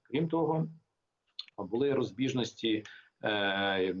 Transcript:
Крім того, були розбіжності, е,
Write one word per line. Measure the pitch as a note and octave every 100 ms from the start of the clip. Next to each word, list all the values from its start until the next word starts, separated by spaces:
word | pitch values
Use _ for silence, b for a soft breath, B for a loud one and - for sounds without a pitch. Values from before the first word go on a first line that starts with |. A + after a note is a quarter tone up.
Крім | - C3+ E3
того, | E3 D#3 D#3+ D#3+ - _ _ _ _ _ - - -
були | F#2 A2+ C#3+
розбіжності, | C3+ G#2 G2 C3 B2+ A2 - A#2 G#2+ G#2 B B _
е, | A2 G#2 G2 G2 G2 F#2+ F#2 F#2